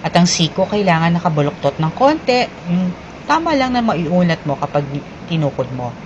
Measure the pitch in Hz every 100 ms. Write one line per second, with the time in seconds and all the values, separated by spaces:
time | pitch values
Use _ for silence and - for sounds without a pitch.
0 | - 170 175 - 160 - 185 208 196 165
1 | 165 170 175 151 143 147 143 143 160 170
2 | 269 311 - 247 240 - 170 175 180 175
3 | - - - 302 330 294 254 247 226 170
4 | 165 180 180 160 151 139 143 147 143 143
5 | - - - 170 147 131 123 127 123 117